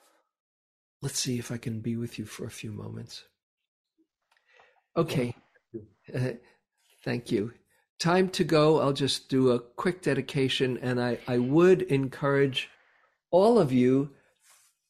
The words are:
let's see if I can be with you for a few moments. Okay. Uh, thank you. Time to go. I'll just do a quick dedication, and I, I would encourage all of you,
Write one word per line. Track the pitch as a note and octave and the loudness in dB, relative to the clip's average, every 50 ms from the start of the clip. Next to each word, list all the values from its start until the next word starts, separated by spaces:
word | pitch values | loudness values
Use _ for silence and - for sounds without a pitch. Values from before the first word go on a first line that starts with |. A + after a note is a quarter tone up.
| _ _ _ _ _ _ _ _ _ _ _ _ _ _ _ _ _ _ _ - C#3 | _ _ _ _ _ _ _ _ _ _ _ _ _ _ _ _ _ _ _ -12 -10
let's | C3+ - - | -8 -6 -6
see | - C3+ B2 A#2+ | -4 -4 -4 -6
if | A#2 - | -6 -8
I | B2 A2+ | -10 -8
can | - B2 A2+ A2 | -8 -8 -8 -6
be | A2 A#2+ A#2 | -6 -6 -6
with | A#2 A#2+ A#2 - - | -6 -6 -8 -10 -12
you | A2 | -12
for | G#2+ - - - | -12 -12 -12 -14
a | A2+ | -14
few | - - - A2 | -12 -12 -12 -12
moments. | G#2 G#2 G#2 G#2+ A2 A2+ A#2 - - - - _ _ _ _ _ _ _ _ _ _ _ _ _ _ _ D#4+ _ _ _ _ _ _ _ _ _ _ _ _ _ _ _ _ _ - | -12 -12 -12 -12 -12 -14 -14 -16 -18 -20 -20 _ _ _ _ _ _ _ _ _ _ _ _ _ _ _ _ _ _ _ _ _ _ _ _ _ _ _ _ _ _ _ _ _ -2
Okay. | - E3 - - D#3+ B2 A#2+ - _ _ _ _ _ _ _ - A2 - - _ _ _ - - | -2 -2 0 0 -2 -2 -4 -6 _ _ _ _ _ _ _ -16 -16 -16 -18 _ _ _ -10 -6
Uh, | C3 B2+ B2+ - - _ _ _ _ _ _ _ _ _ _ _ _ - | -4 -4 -4 -6 -8 _ _ _ _ _ _ _ _ _ _ _ _ -6
thank | C3+ A#2+ A#2+ - - | -6 -6 -4 -4 -2
you. | B2 G#2 G2+ A#2 - _ _ _ _ _ _ _ _ - | -2 -2 -2 -4 -8 _ _ _ _ _ _ _ _ -4
Time | - E3 F3 F#3 F#3+ F3+ | 0 2 2 2 2 2
to | F#3 - | 0 -2
go. | F3 D3 D#3+ D3+ D3+ D#3 D#3+ C#3+ | 0 2 4 4 4 4 4 4
I'll | B2 C#3 C#3 | 2 0 0
just | C3+ C#3+ B2+ - - - - | 0 -2 -2 -2 -4 -4 -2
do | C3+ C3 C3 B2+ | 0 2 4 4
a | A#2+ A#2+ | 2 2
quick | - - _ - - F#3+ F3 - | -2 -8 _ -6 -4 -4 -4 -2
dedication, | - D#3 C#3 C#3 B2 - - C#3 C3+ B2+ - - C3+ B2+ B2 A#2 | -2 -2 -2 -2 -4 -4 -2 -2 0 0 0 -2 -2 -2 -2 -4
and | - B2+ B2 B2 | -4 -4 -2 -2
I, | A#2+ B2 A#2 A#2 - - | -2 -2 -4 -4 -4 -2
I | B2+ B2 | -2 0
would | B2 B2+ C#3 E3 F3 F#3 F#3+ F3 | 0 2 4 4 6 6 4 4
encourage | - - C#3 C3+ C3+ B2+ - - D3+ C#3 C#3 C#3 C#3 C3+ B2+ D3 - - _ _ _ _ _ _ _ _ _ _ _ - | 2 0 0 0 -2 -2 -6 -4 -2 0 2 2 2 0 0 -4 -8 -10 _ _ _ _ _ _ _ _ _ _ _ 0
all | - F3+ G3 A3+ A#3+ A3+ | 2 4 6 6 6 4
of | F3 C3 | 4 4
you, | C3 B2+ B2 B2+ C3 C3+ C#3 C#3+ - _ _ _ _ _ _ _ _ _ _ _ _ _ _ | 4 4 4 4 4 2 0 -2 -8 _ _ _ _ _ _ _ _ _ _ _ _ _ _